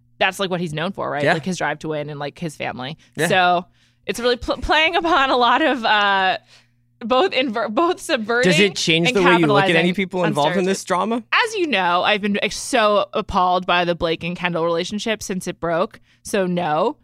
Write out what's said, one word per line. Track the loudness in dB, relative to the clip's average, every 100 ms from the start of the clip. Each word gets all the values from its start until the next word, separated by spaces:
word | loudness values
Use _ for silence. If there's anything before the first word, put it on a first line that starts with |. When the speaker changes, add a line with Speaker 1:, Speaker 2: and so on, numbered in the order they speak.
| _ -4
Speaker 1:
that's, | -2 -2
like, | -4
what | -4
he's | -4
known | -4 -6
for, | -4 -4
right? | 0
Speaker 2:
Yeah. | 0
Speaker 1:
Like, | 0 -2
his | -4
drive | -4 -4
to | -6
win | -6 -8
and, | -10
like, | -10 -8
his | -12 -8
family. | -8 -8 -10 -14 _ -4
Speaker 2:
Yeah. | 0
Speaker 1:
So | 4 4 2 -2 _ _ _
it's | -8 -2
really | -2 -2
pl-, | -4 -4
playing | 0 2 2 0
upon | 2 2 2
a | 2
lot | 4 4
of, | 2 0
uh, | 0 2 2 2 2 -2 _ -20 _ _ _ -10
both | 0 2 2
inver-, | 0 -2 -2 -2
both | 0 0 0
subverting | -2 -4 0 0 4
Speaker 2:
Does | 4
it | 2
change | 0 0 2 2
Speaker 1:
and | 4
Speaker 2:
the |
way | 4
you |
look |
at | 4
Speaker 1:
capitalizing | 4 4 4 2
Speaker 2:
any | 2
people | 0 -2 -2
Speaker 1:
on | 0
Speaker 2:
involved | 0 0 0
in |
this | -2 -2
Speaker 1:
stereotypes? | -2 -2 -2
Speaker 2:
drama? | -4 -2
Speaker 1:
As | 0 0 -2
you | -2
know, | 0 2 2
I've | 2 0
been, | 0 -2
like, | -4
so | -6 -2 2 2 2 0
appalled | -4 -2 0 2 2 2
by | 0
the | 0
Blake | 0 -2 -2
and | -6
Kendall | -4 -4 -2
relationship | -2 -2 -4 -6 -4 -4
since | -6 -8 -8
it | -6
broke. | -2 -2 -2 -6 _ _
So | -4 -2 0
no. | 0 0 0 0 -4